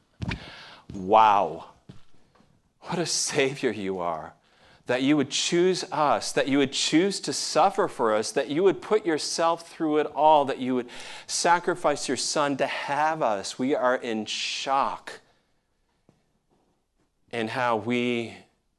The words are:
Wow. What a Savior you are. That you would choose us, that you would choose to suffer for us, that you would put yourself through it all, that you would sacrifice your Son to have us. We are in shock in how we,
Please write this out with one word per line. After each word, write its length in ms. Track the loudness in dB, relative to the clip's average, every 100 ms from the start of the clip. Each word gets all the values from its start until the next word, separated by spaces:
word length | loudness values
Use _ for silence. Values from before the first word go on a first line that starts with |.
| _ _ -8 -8 -12 -18 -20 -20 _
Wow. 720 | -10 4 6 8 6 2 -4 -12 -20 -20 -20 -20 -20 _ _ _ _ _ _
What 160 | -8 -4
a 80 | -2
Savior 640 | -2 -2 0 0 0 -2
you 280 | -2 -4 -2
are. 360 | -4 -4 -10 -18 _ _ -20 _ -4
That 160 | 0
you 160 | 4 2
would 120 | 2
choose 540 | -2 0 2 2 0 -4
us, 400 | 0 2 2 0
that 160 | -2 2
you 80 | 2
would 140 | 2
choose 480 | 0 2 2 2 -2
to 120 | -6
suffer 540 | -6 -2 2 2 2 -2
for 260 | 0 2
us, 180 | 2 0
that 160 | -2 -2
you 140 | 2
would 180 | 2 2
put 240 | 0 0
yourself 640 | 2 -2 -2 0 0 0 -6
through 300 | -4 0 2
it 80 | 0
all, 400 | 4 6 6 4
that 120 | -2
you 160 | 0 0
would 120 | -2 -10 -14 -16 -8
sacrifice 840 | -2 2 4 2 0 0 0 -2
your 80 | -4
Son 400 | -2 0 0 0
to 100 | -2
have 540 | -2 -4 -2 0 0
us. 380 | 0 -2 -4 -4
We 160 | -2
are 220 | 2 2 0
in 280 | -2 -4
shock 960 | -4 -6 -6 -6 -2 0 0 -4 -12 -18 _ _ _ _ _ _ _ _ _ _ _ _ _ _ _ _ _ _ _ _ _
in 180 | -6 -4
how 280 | -2 0 -2
we, 580 | 0 -2 0 -2 -6 -12 -20 _ _